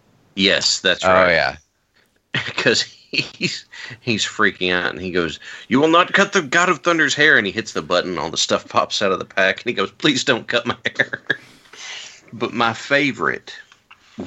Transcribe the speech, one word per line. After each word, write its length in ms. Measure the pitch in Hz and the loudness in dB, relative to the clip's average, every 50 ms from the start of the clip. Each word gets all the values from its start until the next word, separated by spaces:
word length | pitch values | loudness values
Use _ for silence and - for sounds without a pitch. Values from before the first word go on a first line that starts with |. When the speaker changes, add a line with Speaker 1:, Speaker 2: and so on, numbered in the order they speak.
| _ _ _ _ _ _ - | _ _ _ _ _ _ -4
Speaker 1:
Yes, 460 | 98 95 95 85 73 - - - - | 0 2 4 4 2 2 0 -2 0
that's 220 | - 92 87 - - | 0 0 0 2 4
Speaker 2:
Oh, 80 | 92 | 4
Speaker 1:
right. 200 | 92 - 92 90 | 6 6 6 4
Speaker 2:
yeah. 240 | 85 80 69 67 71 80 _ _ _ _ _ _ _ _ _ _ _ _ _ _ - | 4 2 2 0 -4 -8 _ _ _ _ _ _ _ _ _ _ _ _ _ _ -6
Speaker 1:
<laughs> 0 | |
'Cause 480 | - - - - - - 127 110 - - | -6 -6 -6 -4 0 2 2 2 2 0
he's, 840 | - - - _ _ - 135 - - - - - - - - - _ - - - - 117 - | -4 -8 -20 _ _ -6 -6 -6 -6 -6 -6 -6 -6 -6 -8 -14 _ -18 -18 -16 -16 -16 -8
he's 220 | - 127 113 98 - | -4 -2 -2 -2 -2
freaking 480 | - - - 107 98 - - 92 90 | -4 0 0 0 0 0 0 -2 0
out, 200 | 90 90 90 - - | 0 0 0 -2 -4
and 80 | 73 | -6
he 80 | 92 92 | -6 -4
goes, 300 | 82 90 85 80 73 - - - - - - | -2 -2 -2 -2 -4 -8 -14 -16 -18 -16 -4
"You 120 | - 113 131 | 0 2 2
will 80 | 151 | 4
not 260 | 160 160 170 180 - 175 | 6 6 4 4 4 2
cut 200 | 196 196 196 - | 2 2 2 0
the 100 | 196 156 | -2 0
God 260 | 127 147 170 180 180 | 0 2 2 2 2
of 120 | 175 139 - | 0 0 0
Thunder's 320 | 175 170 160 151 139 - | 0 2 2 2 0 2
hair," 240 | - 147 156 143 123 | 4 4 6 6 4
and 80 | 107 | 4
he 40 | 98 | 0
hits 220 | - 113 107 - - | -2 -4 -6 -4 -6
the 80 | 95 | -6
button, 300 | 80 73 87 90 76 90 | -2 0 0 0 0 0
and 80 | 90 76 | -4 -4
all 100 | 73 85 | -4 -4
the 80 | 78 | -4
stuff 320 | - - - 104 - - - | -4 -2 0 0 -2 -2 -2
pops 320 | - 110 78 - - - | -2 -2 0 0 -2 -2
out 100 | 107 98 | -2 0
of 60 | 92 | -2
the 80 | 85 - | -2 -4
pack, 320 | - - - 95 95 95 | -4 -2 0 2 2 0
and 80 | - - | -2 -4
he 80 | 120 110 | -6 -4
goes, 160 | 98 98 98 | -2 -4 -4
"Please 340 | - - - 156 147 127 - | -4 -2 0 0 0 0 0
don't 240 | - 127 107 - | 0 0 0 -2
cut 200 | - - 120 - | -2 -2 -2 -2
my 100 | 120 - - - | -4 -6 -6 -6
<laughs> 80 | - - | -4 -2
hair." 280 | - 127 - - - - - - - - - - - _ _ - - - - - - - - - - - - - | -2 -2 -2 -6 -8 -6 -6 -6 -6 -10 -20 -20 -20 _ _ -20 -18 -16 -16 -14 -14 -16 -18 -20 -20 -20 -18 -10
But 200 | 107 113 104 - | -8 -6 -4 0
my 180 | 117 117 117 131 | 0 0 0 0
favorite 800 | - - - 143 139 147 139 113 - 80 67 60 - - - - - - _ - _ _ - - _ _ _ _ - 90 | -4 -2 0 0 0 2 0 -2 -2 -2 -2 -2 -4 -8 -14 -18 -18 -20 _ -20 _ _ -20 -20 _ _ _ _ -8 -2